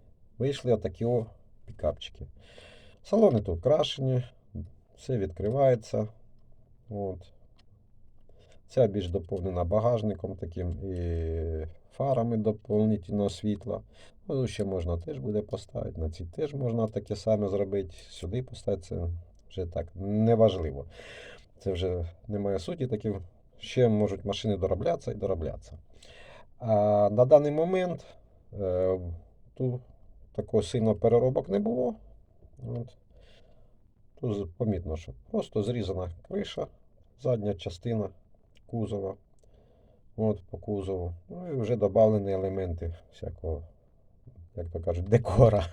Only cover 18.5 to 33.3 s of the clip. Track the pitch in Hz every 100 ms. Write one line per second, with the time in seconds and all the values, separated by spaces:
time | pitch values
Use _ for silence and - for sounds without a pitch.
18.5 | - - 95 - 87 85 85 - - -
19.5 | - 87 82 80 90 98 104 110 113 110
20.5 | 92 80 69 69 - - - - - -
21.5 | - 98 90 92 90 85 - - 101 101
22.5 | 95 - 269 127 107 110 98 - - -
23.5 | - - 127 120 107 101 95 101 98 110
24.5 | 98 92 95 160 170 - 110 95 87 78
25.5 | - - - - - - - - - -
26.5 | - 120 104 104 104 101 107 127 147 147
27.5 | 151 170 185 180 165 - - - - -
28.5 | 104 95 92 92 92 87 85 - - -
29.5 | - 131 123 - - - - - - 104
30.5 | 113 95 123 110 101 113 117 127 139 131
31.5 | 202 208 247 247 220 - - - - -
32.5 | - 117 120 117 - _ - -